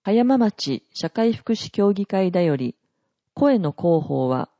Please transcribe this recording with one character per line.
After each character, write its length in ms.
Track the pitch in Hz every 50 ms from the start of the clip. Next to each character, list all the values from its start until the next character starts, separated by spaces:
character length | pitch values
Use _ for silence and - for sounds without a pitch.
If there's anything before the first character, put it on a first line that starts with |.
葉 120 | _ 196 208
山 240 | 233 247 247 269
町 500 | 254 233 208 - - - 143 135 - _ _ _
社 160 | - - 160
会 240 | _ - 226 233 226
福 200 | - _ - 226
祉 160 | - - -
協 200 | - - 202 202
議 140 | 202 190 202
会 260 | _ - 190 190 180
だ 100 | 175 180
よ 140 | 175 165 143
り、 220 | 127 127 120 - _ _ _ _ _ _ _ _ _ _ _ _
声 260 | - 285 285 269 220
の 140 | 175 147 -
広 340 | - - 175 165 160 147
報 220 | - 139 135 131 127
は 200 | 127 127 - _ _